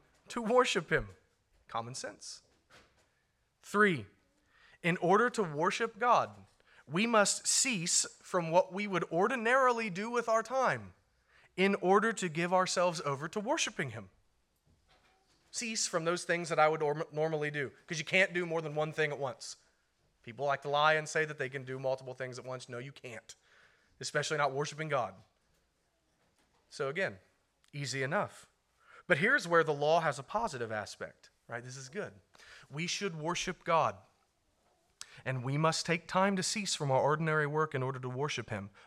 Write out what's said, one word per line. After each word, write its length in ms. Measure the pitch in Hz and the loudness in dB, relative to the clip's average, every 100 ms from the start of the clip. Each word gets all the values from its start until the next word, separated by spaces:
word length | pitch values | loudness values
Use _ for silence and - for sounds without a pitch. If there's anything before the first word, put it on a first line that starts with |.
| - _ - | -16 _ -10
to 120 | 233 | -6
worship 480 | 220 247 254 196 156 | 4 4 4 2 0
him. 200 | 156 104 - _ _ _ _ - | 0 0 -10 _ _ _ _ -8
Common 280 | 113 117 131 | -8 -6 -8
sense. 460 | - - - - _ _ _ - - _ _ _ _ _ _ _ | -12 -12 -16 -18 _ _ _ -20 -20 _ _ _ _ _ _ _
Three, 440 | - 196 208 151 101 _ _ _ _ _ _ - | -2 4 4 4 -4 _ _ _ _ _ _ -4
in 120 | 175 180 | -2 2
order 320 | 170 202 240 | 4 6 4
to 100 | 233 | 0
worship 580 | 180 143 175 - 226 202 | -2 0 0 0 -4 0
God, 300 | 247 196 110 104 95 _ _ - - | 4 4 2 -4 -20 _ _ -20 -6
we 200 | 156 233 | 0 4
must 400 | 226 196 - - | 6 4 2 0
cease 580 | - - 214 170 - - - | 0 2 0 0 0 0 -6
from 300 | - 185 165 | -4 -2 2
what 200 | 170 - | 2 2
we 140 | 180 208 | -2 -2
would 180 | 180 175 | -2 0
ordinarily 800 | 160 214 262 220 262 254 233 220 | 0 2 2 2 4 4 2 -2
do 220 | 175 220 | -4 -4
with 180 | 240 233 | -2 0
our 140 | 226 | 0
time 500 | 220 262 240 131 98 - _ _ _ _ _ - | 0 0 2 0 -6 -18 _ _ _ _ _ 0
in 160 | 196 196 | 2 2
order 320 | 175 196 220 | 4 4 4
to 160 | 226 180 | 0 -4
give 240 | 151 175 | -4 0
ourselves 480 | 185 180 - 180 160 | 2 2 2 0 0
over 240 | 143 139 160 | -4 -4 -6
to 120 | 214 | -6
worshiping 500 | 208 320 - - 143 | -2 -2 -2 -4 -6
him. 200 | 110 95 _ _ _ _ _ _ _ _ _ _ _ _ _ _ | -8 -14 _ _ _ _ _ _ _ _ _ _ _ _ _ _
Cease 380 | - 233 220 - | -8 -6 -4 -2
from 180 | 175 165 | 0 0
those 200 | 175 - | -2 0
things 240 | 170 165 | -2 0
that 100 | 160 | 4
I 80 | 156 | 4
would 160 | 156 | 4
orm-, 220 | 151 151 160 | 0 -2 -4
normally 380 | 147 160 160 147 | -2 0 0 -2
do, 220 | 147 127 - - | -4 -6 -8 -8
'cause 100 | 160 | -8
you 80 | 160 | 0
can't 280 | 190 190 | 2 2
do 120 | 175 175 | 2 -2
more 160 | 165 | -2
than 140 | 156 151 | -2 -2
one 180 | 156 | -2
thing 180 | 151 151 | 0 -2
at 60 | 135 | 0
once. 400 | 135 113 - - _ _ _ _ _ _ | -4 -6 -12 -16 _ _ _ _ _ _
People 240 | - 117 143 | -16 -4 -2
like 160 | 139 | -2
to 80 | 147 | 0
lie 240 | 143 151 | 4 6
and 160 | 156 151 | 4 2
say 160 | 160 156 | -2 -2
that 140 | 143 | -2
they 100 | 131 | -6
can 140 | 135 | -6
do 160 | 127 131 | -8 -6
multiple 340 | 135 131 135 | -4 -4 -6
things 240 | 123 127 123 | -10 -10 -10
at 80 | 123 | -10
once. 240 | 127 - | -10 -10
No, 80 | 120 | -12
you 140 | 135 | -12
can't, 440 | 135 127 110 - - _ _ _ _ _ _ | -14 -14 -14 -16 -20 _ _ _ _ _ _
especially 380 | - 151 139 151 | -4 -2 0 0
not 140 | 143 | 0
worshiping 380 | 135 147 151 156 | 0 -4 -6 -2
God. 260 | 143 107 95 - _ _ _ _ _ _ _ _ _ _ _ _ _ _ | -2 -2 -8 -20 _ _ _ _ _ _ _ _ _ _ _ _ _ _
So 200 | - 139 | -8 -6
again, 280 | 151 180 95 _ _ _ _ _ | -4 -6 -6 _ _ _ _ _
easy 300 | 143 139 135 | -10 -6 -4
enough. 440 | 135 190 147 - - _ _ _ _ - - | -2 -2 -4 -8 -20 _ _ _ _ -16 2
But 100 | 175 | 4
here's 300 | 208 277 170 | 4 2 4
where 160 | 170 | 4
the 100 | 151 | 4
law 280 | 143 147 170 | 2 4 4
has 180 | 160 139 | 4 -2
a 40 | |
positive 480 | 135 214 233 135 113 | -4 -4 -4 -4 -6
aspect, 600 | 107 98 - 82 - - _ - | -6 -6 -10 -12 -14 -20 _ -14
right? 160 | 120 | -12
This 140 | 123 131 | -10 -14
is 120 | 131 | -12
good. 240 | 175 147 98 _ - - - - | -10 -10 -12 _ -20 -20 -20 -14
We 160 | 139 170 | -8 -6
should 280 | - 202 160 | -4 -4 -4
worship 480 | 156 170 - 175 | -4 -4 -4 -6
God, 320 | - 165 123 95 - _ _ _ _ _ _ _ _ _ - - | 0 2 2 0 -10 _ _ _ _ _ _ _ _ _ -20 -12
and 200 | - 131 | -6 -4
we 120 | 123 143 | -2 0
must 300 | 160 160 - | 2 0 -2
take 220 | 165 - | -4 0
time 280 | 185 196 196 | 2 2 2
to 60 | |
cease 320 | 175 226 190 | -2 -4 -4
from 160 | - 143 | -2 2
our 100 | 131 | 4
ordinary 460 | 127 151 160 156 147 | 4 2 2 2 0
work 300 | 151 156 139 | 0 0 0
in 80 | |
order 160 | 131 131 | 0 0
to 100 | 127 | -2
worship 400 | 127 147 - 113 | -4 -4 -4 -6
him. 220 | 104 98 - | -6 -8 -14